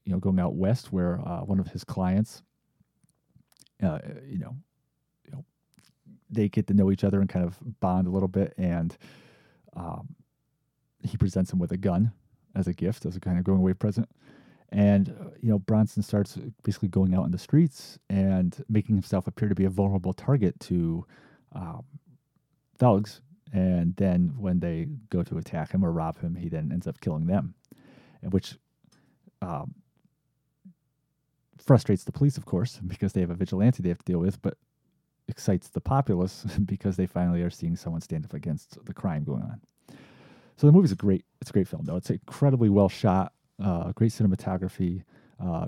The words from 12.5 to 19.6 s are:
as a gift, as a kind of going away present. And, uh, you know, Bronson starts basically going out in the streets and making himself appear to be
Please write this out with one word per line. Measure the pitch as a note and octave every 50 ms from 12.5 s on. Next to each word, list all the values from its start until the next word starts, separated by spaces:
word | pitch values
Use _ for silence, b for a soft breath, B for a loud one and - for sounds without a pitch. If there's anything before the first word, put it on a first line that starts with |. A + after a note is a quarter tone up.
| -
as | G2 F#2
a | F2 F2
gift, | - E2+ F#2+ - - -
as | E2+ F2+
a | F#2
kind | - F#2 F2+
of | F2+ F2+
going | G2 F#2+ F#2
away | F#2 F#2 F#2
present. | - - G#2 - A#2 - - b b b b b b b b b b b _
And, | - G#3 G3+ G3+ G3+ G3 F#3+ - - -
uh, | - - - -
you | A#2+ A2
know, | G#2 G2
Bronson | F#2 - G#2+ G#2+ G#2+ - - G#2+ G2+
starts | - G#2+ G2+ G2 - - F#2+ - - - _ -
basically | G#2+ - - G#2+ F2+
going | - F#2 F#2+ F#2 F#2
out | F#2 -
in | E2
the | F3
streets | - - - C#3+ D#3 E3+ C#3+ - - - - - - _ -
and | - G3 F#2+ F#2+ F#2+ - F2+ F2 - - -
making | - G#2+ G#2+ - - G#2+
himself | F#2+ - - G#2+ F#2 -
appear | - - - A2
to | G#2 F#2+
be | G2